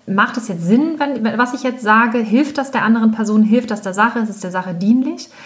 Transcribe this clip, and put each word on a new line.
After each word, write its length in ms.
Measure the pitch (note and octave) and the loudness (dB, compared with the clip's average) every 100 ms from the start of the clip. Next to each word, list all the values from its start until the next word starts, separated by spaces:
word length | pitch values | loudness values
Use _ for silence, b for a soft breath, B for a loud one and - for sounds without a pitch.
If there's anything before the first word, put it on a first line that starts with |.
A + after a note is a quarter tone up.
macht 320 | - G3 A#3+ B3 | -4 0 0 -2
es 120 | A3 | -6
jetzt 160 | E3+ E3+ | -4 2
Sinn, 300 | A#3 D#4+ D#4 | 2 2 -2
wenn, 400 | C#4+ B3 A3 A3 | -4 -2 -2 0
was 160 | B3 | -2
ich 80 | C4 | -2
jetzt 180 | B3+ B3+ | -6 -4
sage? 380 | G#3+ A3 A#3 A#3+ | 2 4 4 0
Hilft 400 | G#3+ A#3 D4 - | 2 2 2 -2
das 140 | C4+ | -4
der 100 | A3+ | -2
anderen 300 | G#3+ A3+ A3 | 2 2 2
Person? 320 | A3 G#3 G#3+ | 0 0 2
Hilft 260 | G#3+ A#3+ B3 | 4 2 0
das 120 | G#3 | -6
der 120 | G3 | -4
Sache? 240 | F#3 A3+ A#3 | 0 0 0
Ist 120 | G#3+ | -4
es 100 | G3 | -6
der 100 | F3+ | -6
Sache 240 | F#3 F#3 | -6 -6
dienlich? 540 | F3 G3 B3+ C#4 E4+ - B | -2 2 2 2 -6 -14 B